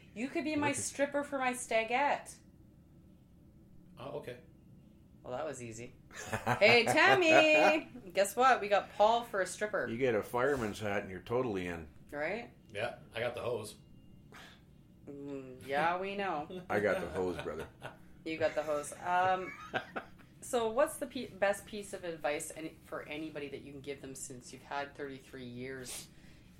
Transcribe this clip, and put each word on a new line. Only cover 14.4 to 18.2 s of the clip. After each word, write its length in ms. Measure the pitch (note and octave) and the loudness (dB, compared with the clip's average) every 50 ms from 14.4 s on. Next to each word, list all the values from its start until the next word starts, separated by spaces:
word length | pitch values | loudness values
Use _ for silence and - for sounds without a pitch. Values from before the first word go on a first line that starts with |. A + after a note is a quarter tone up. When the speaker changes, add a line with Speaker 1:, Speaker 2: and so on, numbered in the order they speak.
| - - - - - - - - - - - - - C#3+ | -20 -20 -20 -20 -20 -20 -20 -20 -20 -20 -20 -20 -16 -14
Speaker 1:
Mm, 460 | C#3+ C#3+ C#3+ C#3+ C#3 C3+ C3 C3 B2+ B2+ - | -14 -12 -10 -8 -8 -8 -10 -12 -14 -14 -6
yeah, 340 | C3 C#3 D3 D#3+ E3+ F3+ F3+ | -2 0 2 2 2 2 0
we 160 | F#3+ G3 G3 | -2 -4 -4
know. 320 | G3+ G3 F#3 E3 D3 D#3 - F#3 | -2 -2 -2 -2 -4 -4 -6 -10
Speaker 2:
<laughs> 120 | F3+ - - | -12 -6 -2
I 100 | G2+ G#2 | 0 2
got 220 | G#2 G2 F2 - | 4 4 2 2
the 60 | E2+ E2 - F#2+ | -2 -4 -2 -2
hose, 180 | F#2 F2+ E2 | -2 -2 -2
brother. 280 | D#2 - D#2+ D2+ D#2+ D2+ - - - - - - - - - - - | -4 -6 -6 -6 -6 -8 -10 -14 -16 -16 -16 -16 -18 -20 -20 -20 -12